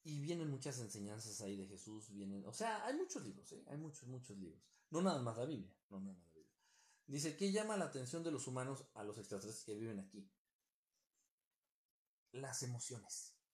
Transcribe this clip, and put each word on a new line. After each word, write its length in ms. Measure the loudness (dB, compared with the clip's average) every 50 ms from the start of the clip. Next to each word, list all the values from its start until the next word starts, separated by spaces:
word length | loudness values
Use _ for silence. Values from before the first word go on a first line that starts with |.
| _
Y 160 | -2 0 0
vienen 300 | 2 2 2 4 4 2
muchas 300 | 2 2 0 -2 -2 -2
enseñanzas 600 | -2 -2 -2 -2 -2 -2 -2 -4 -4 -4 -4 -2
ahí 160 | -2 0 0
de 100 | 0 -2
Jesús, 420 | -4 -8 -10 -8 -8 -8 -8 -8 -8
vienen, 340 | -6 -4 -4 -2 -4 -4 -4
o 60 | -4 -2
sea, 300 | 0 2 2 2 2 2
hay 100 | 2 2
muchos 260 | 2 2 0 0 -2
libros, 300 | -2 -4 -8 -8 -10 -12
¿eh? 120 | -12 -10 -8
Hay 100 | -6 -6
muchos, 300 | -4 -4 -6 -6 -8 -8
muchos 280 | -6 -6 -6 -6 -8 -6
libros. 260 | -6 -6 -8 -8 -14 -20 -20 -20 -20 _ _
No 120 | 4 6
nada 200 | 8 8 6 6
más 160 | 4 2 2
la 80 | 2 2
Biblia, 260 | 2 2 -2 -4 -8 -12 _ _ _
no 100 | -6 -6
nada 180 | -4 -6 -8
más 100 | -10 -16 -20
la 40 | -20
Biblia. 220 | -20 -20 _ _ _ _ _ -20 -20 -20 -20 -20 _ _
Dice, 320 | -4 -2 2 2 2 4
¿qué 140 | 4 6 6
llama 260 | 8 6 6 6 4
la 80 | 4 4
atención 380 | 4 2 -2 -2 0 0 2 2
de 80 | 2
los 160 | 2 2 0
humanos 400 | 0 0 2 2 2 0 -2 -4 -10 _
a 80 | -4 -4
los 140 | -4 -4 -4
extraterrestres 460 | -4 -2 -2 -2 -2 -4 -6 -6 -4
que 100 | -4 -2
viven 240 | 0 0 0 0 -2
aquí? 280 | -4 -6 -10 -12 -12 -14 _ _ _ _ _ _ _ _ _ _ _ _ _ _ _ _ _ _ _ _ _ _ _ _ _ _ _ _ _ _ _ _ _ _ _ _ _ _ _ _
Las 320 | -4 -4 -2 0 0 0 2
emociones. 760 | 2 2 0 -2 -2 -4 -6 -6 -6 -6 -6 -6 -8 -14 _ _ _